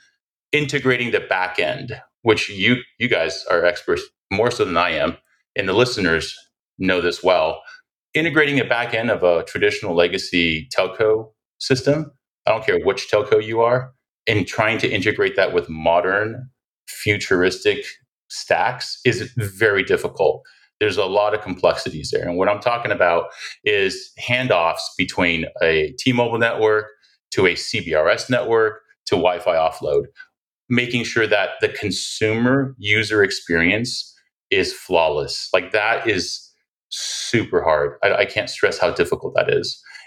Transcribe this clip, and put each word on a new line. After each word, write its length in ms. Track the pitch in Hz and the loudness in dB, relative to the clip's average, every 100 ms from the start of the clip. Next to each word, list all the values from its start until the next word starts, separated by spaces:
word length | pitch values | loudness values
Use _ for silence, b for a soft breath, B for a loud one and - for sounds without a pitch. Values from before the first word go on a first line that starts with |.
| b b _ _ - | b b _ _ -2
integrating 600 | 147 143 139 131 123 120 | -2 0 0 0 0 0
the 80 | 101 | -2
back 400 | - 95 92 - | 0 -2 -2 -2
end, 400 | 80 - - - - _ | -2 -2 -8 -12 -16 _
which 280 | 113 107 - | 0 2 0
you, 280 | 98 104 127 - - | 0 2 2 -2 -6
you 120 | 120 | -2
guys 340 | 95 82 - - | 0 -2 -4 -2
are 140 | 87 87 | 2 2
experts 360 | 85 - 85 - _ - | 0 -2 -4 -4 _ -6
more 180 | 98 120 | -2 0
so 160 | - 98 | 0 0
than 120 | 85 | 0
I 140 | 87 | 0
am, 260 | 78 80 80 _ _ _ - | 0 -2 -4 _ _ _ -6
and 120 | 95 | 0
the 60 | |
listeners 640 | 101 123 110 87 82 - - _ _ _ - | 2 2 2 0 0 -2 -12 _ _ _ -4
know 220 | 92 90 | 0 2
this 200 | 87 - | 0 0
well. 400 | 92 87 80 - B B _ _ _ | 2 4 2 -2 B B _ _ _
Integrating 480 | 156 165 151 147 139 | -2 0 2 2 2
a 40 | 113 | 0
back 280 | 120 123 | 0 0
end 180 | 113 117 | -2 0
of 120 | 95 | 2
a 200 | 90 85 | 4 2
traditional 500 | - - 101 101 101 | 0 0 0 0 -2
legacy 760 | 85 87 95 - 90 85 80 - - | 0 0 -2 -2 0 0 -2 -4 -2
telco 560 | 92 - 107 110 110 _ _ - | -2 0 0 0 -2 _ _ -8
system, 520 | - 131 - 151 151 _ _ _ - | -2 0 2 0 -2 _ _ _ -2
I 60 | |
don't 140 | 110 104 | 0 2
care 140 | 87 | 0
which 300 | 95 98 - | 2 -2 0
telco 340 | 104 101 107 110 | 0 2 2 2
you 140 | 113 | 0
are, 320 | 117 127 131 _ _ _ - | 2 0 -2 _ _ _ -2
and 220 | 107 87 | 0 0
trying 300 | - 110 113 | 0 0 0
to 100 | - | 0
integrate 460 | 107 101 101 98 98 | 0 0 0 0 2
that 180 | 92 | 2
with 140 | 87 82 | 0 -2
modern, 840 | 80 80 85 92 101 110 123 131 _ _ _ - | -2 2 2 2 0 -2 -6 -14 _ _ _ -18
futuristic 960 | - 107 101 - 92 92 - 104 98 - - _ _ - | -6 -2 -2 2 2 2 2 -2 -2 -6 -16 _ _ -16
stacks 720 | - - 85 104 131 - - | -10 -2 0 0 -4 -10 -4
is 300 | 131 185 139 123 | -2 -2 -4 -6
very 480 | 104 95 110 101 | -6 0 2 2
difficult. 600 | 92 92 - - - - b b b - | 2 0 0 0 0 0 b b b -2
There's 180 | 107 95 | -2 0
a 80 | 95 | 0
lot 280 | 101 104 | 2 2
of 80 | 107 | -2
complexities 680 | 98 87 85 80 - 78 - | -6 0 0 0 -4 -8 -4
there. 140 | - 82 | -4 -2
And 100 | 87 | 0
what 100 | 101 | 0
I'm 140 | 104 | 0
talking 300 | 120 120 110 | -2 -2 -2
about 340 | 92 87 85 - B B B 104 | 2 2 2 -2 B B B 0
is 480 | 101 95 92 - - | 2 0 -2 -12 -10
handoffs 600 | - 123 127 90 82 80 - - | -2 -2 2 2 2 -2 -8 -6
between 480 | 90 - 85 82 78 - | -4 0 0 0 -4 -2
a 320 | 82 80 76 - | 2 2 0 -2
T-Mobile 400 | 131 120 117 113 | 0 0 0 0
network 480 | 117 113 110 107 107 b b b - | 0 2 2 2 -2 b b b -6
to 160 | - 92 | 2 2
a 80 | 82 | 2
C 260 | - 110 | -4 -6
B 120 | 82 | -2
R 160 | 78 82 | 0 2
S 200 | 117 - | 0 0
network 520 | 123 113 113 107 107 b b - | -2 2 2 0 -2 b b -2
to 80 | 98 | 2
Wi-Fi 400 | 90 87 90 82 | 2 0 0 2
offload, 500 | 80 - 76 71 - B B _ _ _ - | 0 -2 -2 -2 -2 B B _ _ _ -2
making 360 | 123 123 120 | -2 0 -2
sure 240 | 107 120 107 | -2 0 2
that 240 | 104 90 - | 2 0 -2
the 80 | 107 | -4
consumer 1040 | - 104 - - - 110 113 123 139 135 135 | -2 -6 -6 -6 -4 -2 2 2 2 -2 -6
user 460 | 104 107 107 107 | -2 0 2 4
experience 920 | 95 - - 82 85 104 120 - - b b _ - | 2 0 -2 2 2 2 -2 -6 -10 b b _ -2
is 240 | 98 85 | 0 0
flawless. 760 | - - 85 80 73 69 - - | -4 0 2 2 0 -4 -8 -2
Like, 180 | 92 87 | -2 0
that 360 | 107 107 117 117 | -2 0 0 0
is 340 | 98 82 - - _ _ _ - | -2 -4 -10 -14 _ _ _ -14
super 760 | - - - - 117 - 87 | -12 -8 -8 -2 -2 0 0
hard. 340 | 80 76 71 - | 2 2 0 0
I, 100 | 98 | 0
I 120 | 98 98 | 2 0
can't 240 | 107 - | -2 -4
stress 280 | - 98 - | 0 0 2
how 140 | 90 | 0
difficult 420 | - 85 - - - | 0 -2 -2 -2 0
that 160 | - | 2
is. 300 | - - - B B | 0 -2 -10 B B